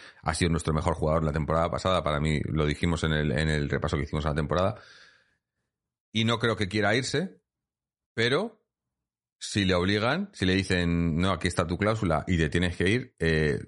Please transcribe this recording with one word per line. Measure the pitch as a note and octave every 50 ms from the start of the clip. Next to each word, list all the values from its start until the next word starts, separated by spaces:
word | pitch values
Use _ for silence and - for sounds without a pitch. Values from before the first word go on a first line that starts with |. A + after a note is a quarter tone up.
| - - - - -
Ha | - E2
sido | - - E2
nuestro | E2 E2 - - D2+
mejor | D#2 E2 F2 D#2+
jugador | - D#2 D2+ D#2 E2 D#2+
la | D#2 C#2+
temporada | D#2+ D2 D2 D#2+ E2 E2 E2+
pasada, | - C2+ - F#2 F#2 E2+ D2
para | D2+ D2+ D2
mí, | D2+ D#2 D#2 C#2+ -
lo | - - D#2 D#2
dijimos | D2 C#2+ - - F2 E2 D#2+ -
en | D#2+ D#2
el, | D2+ D2+ D2+ B1+
en | D2 D#2 D#2
el | D#2 D2 C#2+ C#2
repaso | C#2 C2 - D2+ -
que | D2 C#2+
hicimos | - - D#2 D2
a | D#2
la | D2
temporada. | D2 D2+ C#2 D2+ F2 F#2 G2 A2+ - - - - - - - _ _ _ _ _ _ _ _ _ _ _ _ _ _ _ _ _ _ _ _ -
Y | A2 A2+
no | A2+ A#2+ A2
creo | - A#2 A2
que | - G#2+ F2+
quiera | G2+ G#2+ G2+ G2+ A2
irse, | B2+ B2+ - - C#3+ F#3 F#3+ - - _ _ _ _ _ _ _ _ _ _ _ _ _ _ -
pero | A2+ A2+ A#2+ C3 D#3+ G#3+ A#3 - _ _ _ _ _ _ _ _ _ _ _ _ _ _ _ _ -
si | - - - G#2+ G2
le | F#2 F2+
obligan, | F2+ F2 F#2+ G2+ G#2 G#2+ A#2+ C#3+ F3+ G3+ G3 -
si | - G2+
le | F#2 F#2
dicen, | F#2+ F#2+ F#2+ F#2+ F2+ F2 E2+ E2+ E2+ E2+ E2+ D#2 D#2+
"No, | F2+ G2
aquí | F#2 D#2+ - F2+
está | - - F2
tu | D#2+ F2 E2
cláusula | G2 G#2+ A2+ A2 G#2 F2 D#2+ C#2+ -
y | - F#2 D#2+
te | D#2+ D2
tienes | - E2+ F2+ F2 F2
que | - - F#2+
ir", | G#2+ B2+ - - _ -
eh, | E2 D#2+ D#2+ D#2 D#2 D2+ C2+ G#1 -